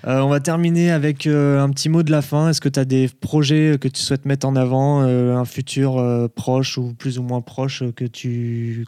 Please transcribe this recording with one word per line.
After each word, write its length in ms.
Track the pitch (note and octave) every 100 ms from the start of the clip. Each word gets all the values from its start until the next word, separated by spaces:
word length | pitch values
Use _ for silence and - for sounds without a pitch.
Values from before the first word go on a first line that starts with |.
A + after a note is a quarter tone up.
| B2
Euh, 140 | C3
on 80 | C#3
va 100 | C#3+
terminer 520 | C#3+ E3 E3+ E3+ F3
avec, 360 | D#3+ D3+ C#3 D#3
euh, 340 | D3 C#3+ C#3
un 80 | C#3
petit 200 | C#3 D#3
mot 140 | E3
de 80 | D#3
la 100 | D3+
fin. 280 | C#3 D3 D#3+
Est-ce 120 | D3+
que 80 | D3
t'as 160 | C3+ C3
des 220 | C3 C3
projets 680 | - - D3+ C#3+ D#3 D#3 C#3+
que 80 | C3
tu 140 | -
souhaites 240 | - C#3 C#3+
mettre 220 | C#3 C3+
en 80 | C3+
avant, 460 | B2+ C3 C#3 C#3+
euh, 320 | C3 B2 B2 B2
un 100 | A#2+
futur, 520 | - C3 C3+ C3+ B2+
euh, 300 | B2 A#2+ A#2
proche 500 | - - C3 C3+ -
ou 160 | B2
plus 260 | A#2 C#3 B2
ou 40 |
moins 180 | B2 B2
proche, 400 | A#2 - C3+ C3+
euh, 80 | B2
que 140 | A2+ A#2+
tu 800 | - B2+ A#2+ A#2+ A#2 A#2 A#2